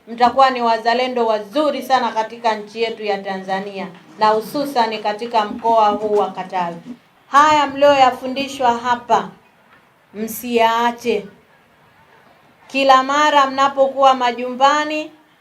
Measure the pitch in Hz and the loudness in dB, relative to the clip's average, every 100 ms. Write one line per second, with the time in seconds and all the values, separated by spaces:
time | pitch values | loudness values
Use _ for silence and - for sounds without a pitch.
0 | - 233 240 262 269 247 233 226 233 240 | -10 0 2 4 4 4 0 0 0 0
1 | 254 240 220 214 196 285 294 247 247 262 | 0 0 0 -2 -2 -2 0 -2 0 0
2 | 233 220 220 233 233 214 208 226 226 220 | 0 -4 -6 -4 -4 -4 -8 -6 -6 -6
3 | 214 196 196 190 185 190 202 196 180 - | -6 -6 -6 -8 -6 -6 -6 -10 -12 -16
4 | - - 214 220 220 294 285 247 226 214 | -14 0 2 2 -2 -6 -4 -2 -2 -2
5 | 208 208 233 226 - - 226 226 214 208 | -6 -6 -2 -2 -2 -2 0 2 2 0
6 | 214 208 190 196 180 185 170 170 247 - | 0 0 -2 -6 -8 -6 -6 -8 -16 -20
7 | _ _ - 269 302 302 277 269 285 277 | _ _ 0 4 4 4 0 2 4 6
8 | 254 254 262 262 269 - 247 233 247 240 | 4 2 -8 -6 -8 -2 0 0 -2 -4
9 | - 208 180 - _ _ _ _ _ _ | 0 -2 -2 -16 _ _ _ _ _ _
10 | _ 202 220 - 247 233 226 226 240 240 | _ -10 -10 -8 -2 2 2 2 0 -2
11 | 240 220 - - _ _ _ _ _ _ | -4 -4 -6 -20 _ _ _ _ _ _
12 | _ _ _ _ _ _ - 269 269 262 | _ _ _ _ _ _ -6 0 4 4
13 | 269 285 302 285 269 269 277 269 269 269 | 4 2 4 4 2 2 0 2 0 4
14 | 269 254 247 233 247 247 277 302 302 311 | 4 4 0 -4 -6 0 2 2 -2 -6
15 | 311 - _ _ | -8 -16 _ _